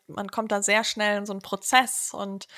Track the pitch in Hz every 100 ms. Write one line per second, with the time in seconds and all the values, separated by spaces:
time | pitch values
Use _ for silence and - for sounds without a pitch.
0 | - - 196 - 220 202 202 208 226 -
1 | 208 208 202 196 - 196 - 254 240 -
2 | - - 202 196 -